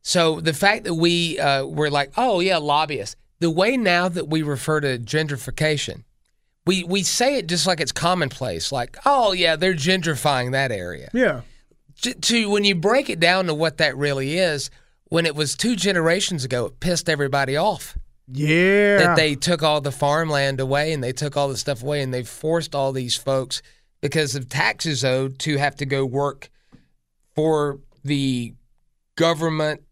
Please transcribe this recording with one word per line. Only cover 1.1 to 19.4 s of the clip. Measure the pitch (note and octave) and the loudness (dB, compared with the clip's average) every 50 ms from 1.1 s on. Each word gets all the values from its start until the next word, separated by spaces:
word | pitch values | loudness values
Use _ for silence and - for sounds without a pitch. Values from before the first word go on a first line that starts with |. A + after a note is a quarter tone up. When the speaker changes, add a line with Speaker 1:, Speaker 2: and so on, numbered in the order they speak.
| F3 E3+ E3+ - D3 - | 2 2 0 -2 -4 -2
Speaker 1:
uh, | D3 C#3+ C#3 C3+ C3+ | 0 0 2 0 -2
we're | C3+ D3+ D3 D3+ D3 | -4 -2 -2 -2 0
like, | C#3+ C#3+ C#3+ C#3 - | 2 0 0 0 0
"Oh, | - B3 C4 G#3 F3 | 0 2 2 2 2
yeah, | F3+ F#3+ F#3 | 2 2 0
lobbyists." | E3 D3 D3 C#3+ D3+ D#3 C#3+ D3+ A#2 G2+ - - _ _ _ _ _ | 0 2 2 2 2 2 0 -4 -8 -8 -10 -14 _ _ _ _ _
The | E3 E3 | -2 0
way | D#3 E3 F#3+ A3+ C4+ | 2 2 2 2 2
now | B3+ A3+ F#3 F3 F3 F3+ F#3 | 2 2 2 2 2 0 0
that | E3+ F3+ C3+ | -2 -4 -4
we | C#3+ D#3 D#3+ | -2 -2 -2
refer | D3+ D3 C#3+ B2 - - D#3 D3+ | 0 -2 -4 -4 -2 -2 0 0
to | C#3+ C3+ B2+ | 0 -2 -2
gentrification, | A#2+ A#2+ G#2+ - D#3 D#3+ D3 C#3+ B2+ - C3 A2+ - D#3 D#3 D3+ C#3 - - - - - _ _ _ _ _ _ _ _ _ _ _ _ | -4 -6 -4 -2 -2 -2 -2 -6 -8 -8 -10 -4 -2 0 0 0 -2 -4 -8 -10 -12 -16 _ _ _ _ _ _ _ _ _ _ _ _
we, | E3+ G3 F#3 E3+ | 0 0 0 0
we | E3 F#3+ G3+ F3 | 0 -2 0 0
say | - - - A#3+ C4+ C#4+ | 0 0 2 2 2 2
it | B3+ F3+ | 0 -2
just | D#3+ F3 E3+ C#3+ | -2 -2 0 2
like | F#3 F3+ D3+ | 0 0 0
it's | D#3 B2+ | -2 -4
commonplace, | - - D#3+ E3+ F#3 F3 D#3 C3 - - C3 A2+ F2 D#2+ - - | -4 0 0 0 2 2 0 -2 -4 -6 -6 -6 -4 -4 -6 -4
like, | C#3 B2+ A#2+ - - - - | -4 -4 -6 -6 -10 -2 2
"Oh, | C#4 C#4+ C4+ A#3 G3+ F#3+ | 2 4 4 4 2 2
yeah, | F3+ F3 E3 D#3+ | 2 2 2 2
they're | D3+ F3+ F#3+ F#3 | 2 2 0 2
gentrifying | D#3 C3+ F3 F#3 F#3+ D#3 E3 D3+ A#2 - D3+ C#3 B2+ B2 B2 C3 | 2 2 2 2 2 2 -2 -2 0 2 2 2 2 0 0 0
that | C3+ C#3 B2+ | 0 0 0
area." | A2+ F#2+ F2+ F2 F2 C#2 - - - | -2 -4 -6 -8 -10 -10 -12 -4 0
Speaker 2:
Yeah. | A#3+ B3+ F#3+ C#3+ B2 A#2 - - - _ _ _ _ _ _ - - | 2 2 2 0 -2 -8 -16 -20 -20 _ _ _ _ _ _ -12 -6
Speaker 1:
To, | - B3 B3+ | -6 -6 -6
to, | - - - A#3 A#3 A3 G3+ | -2 -2 0 2 2 2 2
when | G#3 G#3 G3+ | 2 4 4
you | G3+ G3 | 4 2
break | E3+ D#3 G3+ A#3 C#4 C4+ - | 4 2 2 2 2 0 0
it | - D#3+ | 0 2
down | E3+ E3+ F3+ F#3+ F#3 | 4 4 4 2 0
to | E3+ D3+ | 0 0
what | D3+ E3 D#3+ D#3 | 0 -2 -2 0
that | D#3 D#3+ D3 B2 | 0 0 0 0
really | C3+ C#3+ D3 C#3 C3+ C3+ C#3 D#3 F3+ | 0 -2 -2 0 -2 -2 -2 0 0
is, | F#3+ E3+ D3+ C#3 - - - - _ _ _ _ _ _ | 0 0 0 -4 -6 -10 -14 -20 _ _ _ _ _ _
when | D#3+ E3 E3+ | -2 0 0
it | D#3+ C#3 | 0 -2
was | D3+ D#3 C3+ - | -2 -4 -4 -2
two | - - A#3 B3 | -2 0 0 0
generations | F#3 E3 G3+ F#3+ F3 D#3+ E3 F3 G#3+ G#3+ - F#3 D3+ B2+ | 0 0 0 2 2 2 2 2 2 0 -2 -4 -6 -4
ago, | C3 B2+ B2 A#2 | -4 -2 -2 -2
it | - - - | -4 -6 -4
pissed | - F3+ F3 - - E3+ | -2 -2 -2 0 0 0
everybody | D#3+ C#3+ C#3+ C#3 C#3 C#3+ C#3 C3 C3+ | 0 0 0 0 2 0 0 0 0
off. | D3 F3 G#3+ F#3 C3+ - - - - - - _ _ _ - | 0 0 0 -2 -4 -10 -12 -12 -12 -12 -12 _ _ _ -10
Speaker 2:
Yeah. | B2+ C#3 D3+ D3+ D#3 E3+ F3+ F#3+ G3 G3+ G#3 G3+ G3+ G3 | -6 -2 0 2 4 4 4 4 4 4 4 6 6 6
Speaker 1:
That | D#3+ F3 E3+ | 6 6 4
they | D#3+ D#3 D3+ C#3+ | 4 4 2 0
took | - | 0